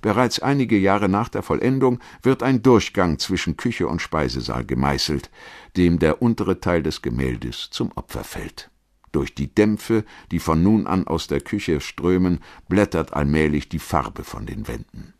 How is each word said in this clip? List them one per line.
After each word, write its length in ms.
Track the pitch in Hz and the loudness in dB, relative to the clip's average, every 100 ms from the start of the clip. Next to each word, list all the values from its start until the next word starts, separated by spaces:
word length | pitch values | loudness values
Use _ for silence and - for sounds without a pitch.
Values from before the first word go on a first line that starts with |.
Bereits 400 | 107 104 123 - | 0 2 0 0
einige 380 | 127 139 123 107 | 0 0 2 2
Jahre 300 | 95 98 98 | 4 2 2
nach 200 | 98 117 | 0 0
der 140 | 104 | -6
Vollendung 560 | 101 71 123 135 131 123 - - | -2 0 0 2 2 0 -6 -4
wird 200 | 127 131 | 0 2
ein 200 | 127 131 | 2 4
Durchgang 560 | 120 117 - - 90 76 | 6 6 4 0 2 0
zwischen 380 | - 92 - 78 | -2 -2 -2 -2
Küche 320 | 123 117 80 | -2 -2 -2
und 120 | 85 | -4
Speisesaal 640 | - 78 69 64 58 58 | -4 -2 -2 -2 -6 -6
gemeißelt, 640 | 60 62 69 69 - 73 - - - - - - | -4 0 0 0 -2 -4 -6 -20 -20 -20 -10 2
dem 220 | 87 85 | 4 4
der 240 | 78 76 | 2 2
untere 380 | 120 117 95 92 | 0 0 0 -2
Teil 220 | - 87 | 0 0
des 200 | 78 - | 0 -4
Gemäldes 680 | - 62 65 60 60 58 - | -6 -4 -4 -4 -8 -10 -12
zum 200 | - - | -6 -6
Opfer 300 | - - - | -8 -12 -12
fällt. 460 | - - - - - _ _ _ _ | -10 -12 -14 -16 -20 _ _ _ _
Durch 240 | 76 69 | -4 -4
die 180 | - 69 | -4 -4
Dämpfe, 520 | - 107 107 - 113 104 - - | 2 2 2 0 -2 -2 -14 -6
die 80 | 85 | -4
von 240 | - 80 | 0 4
nun 240 | 90 110 - | 4 4 2
an 220 | 95 - | -2 -2
aus 180 | 80 - | -4 -2
der 140 | 69 | -4
Küche 400 | - 104 - 76 | -2 -6 -2 -2
strömen, 580 | - - 87 92 92 85 - - - | -2 -4 2 4 4 0 -4 -20 -2
blättert 440 | 95 104 85 80 | 2 2 0 -2
allmählich 560 | - 71 78 78 73 - | 0 2 2 2 0 -4
die 120 | 82 | -8
Farbe 420 | - 82 65 - | -2 -2 -2 -8
von 240 | - - 55 | -14 -12 -10
den 220 | 107 107 | -10 -10
Wänden. 460 | - - - - - | -10 -12 -18 -18 -20